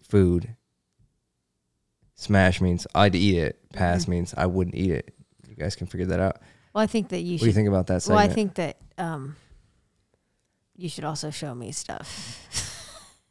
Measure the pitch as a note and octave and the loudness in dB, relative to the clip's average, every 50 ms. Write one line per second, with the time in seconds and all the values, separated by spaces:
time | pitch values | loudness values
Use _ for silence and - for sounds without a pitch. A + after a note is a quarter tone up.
0 | _ - - G2+ F#2+ F2+ F2 F2 D#2+ - A2+ - _ _ _ _ _ _ _ _ | _ 2 4 4 6 6 4 2 0 -4 -12 -16 _ _ _ _ _ _ _ _
1 | _ _ _ _ _ _ _ _ _ _ _ _ _ _ _ _ _ _ _ _ | _ _ _ _ _ _ _ _ _ _ _ _ _ _ _ _ _ _ _ _
2 | _ _ _ - - - G#2 G2 F#2+ F#2 F2+ - F#2 F2+ F2 E2+ - - - - | _ _ _ -18 -4 2 4 6 6 6 4 4 2 2 2 0 -2 -2 2 4
3 | G2+ G2+ F2+ F2 F#2+ G2+ F#2+ E2+ D#2 - - - _ _ - - F#2 F2 F2 - | 4 4 4 4 4 4 4 4 2 0 -2 -6 _ _ -4 -2 0 2 2 0
4 | E3+ F#2 F2+ F2 F2 - - - F2+ F#2 F2+ F#2+ F#2 F2 - - F#2 F#2+ E2 B1+ | 0 0 -2 -2 -2 -4 -4 -2 -2 0 2 0 0 0 -2 -2 0 0 0 0
5 | - - - _ - _ _ _ - - - - D2 F#2+ - - - F2 - F#2 | -4 -8 -16 _ -20 _ _ _ -20 -20 -12 -6 -6 -6 -6 -6 -10 -10 -6 -4
6 | F2+ F#2+ F#2 F2+ F#2 F#2+ - - - - _ _ _ _ _ G#3 A3 G#3 - A3+ | -2 -2 0 0 0 0 -2 -4 -12 -20 _ _ _ _ _ -2 -2 0 0 -2
7 | G3 D#3 F3+ F3+ E3+ F3 F3+ D#3+ - A2+ G3 G#3+ G#3+ G#3 G3 F#3+ F3+ - F#3 F2+ | -2 -2 -6 -6 -6 -6 -4 0 2 2 4 4 4 4 2 2 2 0 -2 -2
8 | - - G#3+ G#3+ G#3 G3 - A3+ G#3+ G3 G3+ - F3 D3 - - - - _ - | 2 2 4 4 4 4 2 0 -2 -2 -2 -4 -6 -6 -6 -10 -18 -20 _ -8
9 | F#3 E3 D#3+ D3 C3+ C#3 D3+ - _ _ - _ _ _ _ _ _ _ _ _ | -8 -8 -6 -8 -10 -12 -14 -16 _ _ -20 _ _ _ _ _ _ _ _ _
10 | _ _ _ _ _ _ _ _ _ _ _ _ _ _ _ - F3+ E3 - - | _ _ _ _ _ _ _ _ _ _ _ _ _ _ _ -12 -10 -10 -8 -8
11 | D#3 D#3 D#3 D3 - D3+ D3 - - D3 B2 A#2+ A#2+ - D3+ - - - - - | -8 -8 -8 -6 -8 -10 -8 -8 -10 -10 -10 -10 -12 -10 -10 -10 -10 -10 -12 -12
12 | - - - - - A#2 - - - - - - - - - - - - - - | -12 -14 -14 -14 -14 -14 -16 -18 -18 -10 -8 -8 -8 -8 -12 -16 -18 -20 -20 -20
13 | - - _ _ _ _ | -20 -20 _ _ _ _